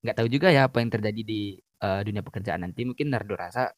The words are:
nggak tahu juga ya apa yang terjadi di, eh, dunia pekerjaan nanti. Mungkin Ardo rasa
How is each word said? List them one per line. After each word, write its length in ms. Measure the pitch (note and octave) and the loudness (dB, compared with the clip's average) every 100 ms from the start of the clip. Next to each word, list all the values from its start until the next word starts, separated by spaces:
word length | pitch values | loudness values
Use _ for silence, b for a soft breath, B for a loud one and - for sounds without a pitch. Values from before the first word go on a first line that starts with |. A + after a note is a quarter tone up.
| A#2 | -2
nggak 100 | A2+ | 0
tahu 60 | A#2 | 0
juga 180 | C#3 F#3 | 4 6
ya 160 | C#3+ C3 | 6 6
apa 80 | A#2+ | 4
yang 80 | A#2 | 0
terjadi 300 | A2 G#2+ G#2+ G#2+ | 0 -2 -4 -4
di, 320 | G#2+ G2+ F#2+ | -4 -4 -10
eh, 420 | _ _ G2+ F#2+ G2+ | _ _ -2 0 -2
dunia 160 | G#2 | -4
pekerjaan 400 | - G#2+ G2 E2+ | -6 -8 -6 -4
nanti. 240 | F2+ F2 B2 | -6 -6 -6
Mungkin 240 | B2 D3 | -4 -2
Ardo 240 | B2 G2 | -2 -4
rasa 380 | G2 F2 A#2+ B2 | -6 -6 -4 -4